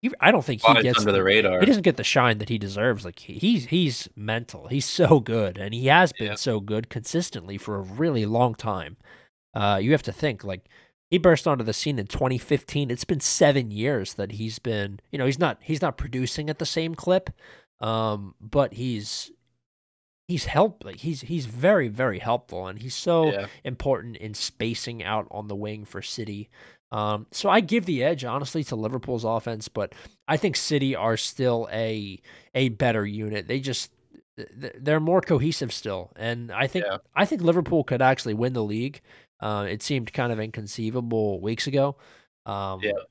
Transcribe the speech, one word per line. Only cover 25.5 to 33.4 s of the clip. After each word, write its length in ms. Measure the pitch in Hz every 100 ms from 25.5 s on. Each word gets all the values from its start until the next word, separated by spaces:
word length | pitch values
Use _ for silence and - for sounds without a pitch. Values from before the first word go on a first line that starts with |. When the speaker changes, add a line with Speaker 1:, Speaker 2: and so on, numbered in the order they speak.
| 101
Speaker 1:
wing 280 | 104 107
for 160 | 104 98
City. 480 | - - 110 101 104 _ - _ _
Um, 340 | 113 107 107 113
so 160 | - 202
I 100 | 202
give 260 | 175 233 180
the 180 | 139
edge, 200 | 135 160
honestly, 380 | 123 127 139 165
to 120 | 143 113
Liverpool's 480 | 110 123 135 123
offense, 420 | 113 113 120 113 -
but 260 | - 101 - - _ -
I 80 | 151
think 180 | 202
City 400 | 135 - 151 135
are 220 | 113 110 113
still 520 | - - 127 117 113
a, 480 | 107 113 110 101 92 - - _
a 140 | 127 131
better 360 | 107 127 110
unit. 440 | 104 104 107 104